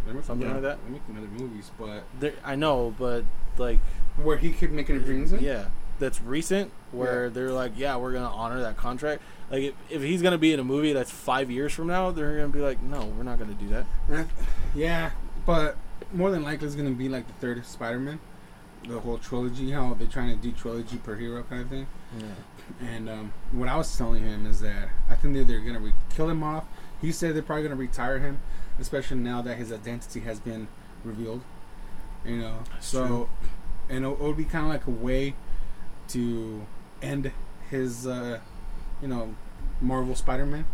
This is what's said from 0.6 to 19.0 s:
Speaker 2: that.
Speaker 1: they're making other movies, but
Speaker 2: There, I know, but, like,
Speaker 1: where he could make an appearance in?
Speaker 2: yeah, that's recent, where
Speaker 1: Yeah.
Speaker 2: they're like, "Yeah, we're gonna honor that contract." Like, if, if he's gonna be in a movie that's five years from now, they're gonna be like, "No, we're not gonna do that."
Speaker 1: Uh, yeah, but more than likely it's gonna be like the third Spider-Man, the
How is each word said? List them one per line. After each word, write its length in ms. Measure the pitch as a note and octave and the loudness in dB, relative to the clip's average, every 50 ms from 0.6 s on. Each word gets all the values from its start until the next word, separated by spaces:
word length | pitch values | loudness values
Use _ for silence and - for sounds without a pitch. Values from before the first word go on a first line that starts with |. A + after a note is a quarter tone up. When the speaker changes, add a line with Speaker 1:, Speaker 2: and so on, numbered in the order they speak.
Speaker 2:
that. 160 | C#3 C#3 D3 - | -4 -4 -6 -6
Speaker 1:
they're 100 | - - | -10 -12
making 260 | C3 D3 - - G#2+ G#2+ | -10 -10 -10 -10 -10 -12
other 80 | G#2+ G#2 G2+ A#2 C3 | -12 -12 -10 -10 -10
movies, 260 | B2 A2 G#2 G2+ - - - | -10 -10 -14 -14 -16 -14 -12
but 260 | A2 G#2+ G#2 G#2 G2+ - C3 B2+ | -12 -12 -12 -12 -14 -14 -10 -6
Speaker 2:
There, 140 | C#3 D3+ D3 - - | -6 -6 -6 -8 -10
I 100 | C3+ C#3 | -8 -4
know, 400 | C#3 D#3 D#3 C#3 B2 B2 A#2 G#2+ A#2+ | -2 0 0 0 0 -2 -4 -4 -4
but, 260 | B2 B2 A#2+ A#2+ A#2 - - - - - - - | 0 0 2 4 4 4 4 4 2 4 4 4
like, 220 | B2 B2 A#2 - - - - - - - - | 4 8 8 8 8 8 6 6 4 6 6
Speaker 1:
where 200 | - D3 D#3 D3+ C#3+ | 6 4 4 4 6
he 120 | C#3 - | 6 4
could 180 | - - - D3 | 6 6 6 4
make 160 | D3 D3 C#3 - | 4 2 2 2
an 80 | C#3+ | 4
appearance 360 | C3+ B2+ C3 C3 C3 D3 - | 4 6 4 4 6 6 8
in? 80 | - - | 8 8
Speaker 2:
yeah, 260 | B2+ C#3+ C3 A2 G2+ - - - - - - - | 6 4 2 0 0 0 0 0 0 -2 -2 0
that's 240 | C3+ C3 - - | 0 0 0 0
recent, 480 | A2+ A#2 C3 D3+ D#3+ - F#3 G3 G3 - - - - - | 0 0 -2 -2 0 0 0 -2 -2 -4 -10 -16 -16 -12
where 320 | - B2 B2+ B2 B2 B2 B2 | -8 -6 -4 -2 -2 -2 -4
Speaker 1:
Yeah. 60 | B2 | -4
Speaker 2:
they're 200 | A2+ B2 B2+ C3 | -4 -6 -6 -4
like, 200 | C3 C3 B2+ B2 G#2+ | -4 -4 -4 -6 -4
"Yeah, 200 | A#2 C3+ C#3+ C3 | -4 -4 -2 -2
we're 160 | B2 B2 B2+ | -4 -2 -2
gonna 180 | B2+ B2+ B2 A#2+ | -4 -4 -2 -4
honor 300 | A2+ A2+ A2+ A#2 B2 B2+ | -6 -6 -6 -6 -4 -4
that 160 | B2 A2 A2 | -4 -4 -2
contract." 440 | - - A#2+ B2+ B2+ D3 D3+ D3+ - - - - - - - | -2 -2 -2 -2 -4 -4 -4 -6 -6 -10 -16 -12 -12 -10 -6
Like, 120 | C#3 C3+ C#3 | -4 -4 -4
if, 100 | C#3 C3 - - - | -4 -8 -10 -14 -10
if 120 | D#3+ D3+ | -8 -6
he's 200 | C3+ D3 F3+ F3+ | -4 -4 -2 0
gonna 160 | E3+ F#3 F3 E3 | 0 0 2 4
be 140 | D#3 D#3+ | 2 2
in 80 | D#3 C#3+ | 2 2
a 40 | B2+ | -2
movie 280 | B2+ C3+ C#3+ D3+ D3+ | -2 -2 0 0 0
that's 180 | C#3+ C3 B2 - | 0 -2 -2 -4
five 400 | - - - C#3 B2+ C3 C#3 B2+ | -10 -10 -4 -2 -2 -2 -2 -4
years 220 | A#2+ B2+ C#3+ D3 - | -4 -4 -4 -4 -4
from 140 | - E3 E3+ | -4 -4 -2
now, 220 | F3 F#3 F#3 F#3 | -2 0 -2 -2
they're 240 | F3+ D#3+ D3+ D3 D3+ | -2 -2 0 0 2
gonna 120 | D3+ D3 C#3+ | 2 2 4
be 120 | C#3 C#3+ | 4 4
like, 200 | D3 C#3 C3 - | 2 2 0 0
"No, 240 | - C3+ C#3+ C#3 A#2+ A2 A2 | -2 -2 -2 -2 -4 -4 -4
we're 80 | A2 A#2+ | -4 -2
not 140 | B2 A#2+ A#2 | 0 0 0
gonna 140 | A2+ G#2+ G#2 | 0 0 -4
do 140 | - G2+ - | -6 0 0
that." 180 | - - - - - - - - | 2 2 2 2 2 4 4 4
Speaker 1:
Uh, 120 | - D#3+ D#3+ - - - - - - - - - - | 4 4 2 0 0 0 2 4 4 4 4 2 2
yeah, 360 | C#3+ D#3 E3 E3+ E3 E3 D#3 - - - - - - - | 0 0 0 0 0 0 -2 -4 -6 -6 -6 -6 -2 0
but 320 | - E3+ D#3+ G#2 - - - - - - - - - | 2 4 4 4 2 0 -4 -6 -6 -8 -8 -8 -8
more 180 | F#3+ F3 F3+ G3 | -4 -2 0 0
than 120 | F#3+ E3 D3 | 0 -2 -4
likely 220 | D3 D3+ C#3+ D3+ D3 | -6 -6 -6 -6 -6
it's 80 | C#3+ | -6
gonna 140 | D3 D3 C#3 | -4 -4 -4
be 180 | B2+ B2 C3 C3+ | -4 -4 -4 -6
like 180 | C3 B2 - | -6 -8 -10
the 60 | - - | -12 -12
third 300 | - - B2 A#2+ A#2+ A#2+ | -8 -6 -6 -6 -8 -10
Spider-Man, 540 | - - - A#2 A#2 A#2 B2 C3+ C#3+ D3+ D#3 - - - - - - - - - - - - - | -14 -14 -10 -8 -8 -6 -6 -6 -8 -10 -12 -14 -18 -20 -20 -20 -20 -20 -20 -20 -20 -20 -18 -14
the 140 | A#2 A#2+ A2+ | -12 -12 -10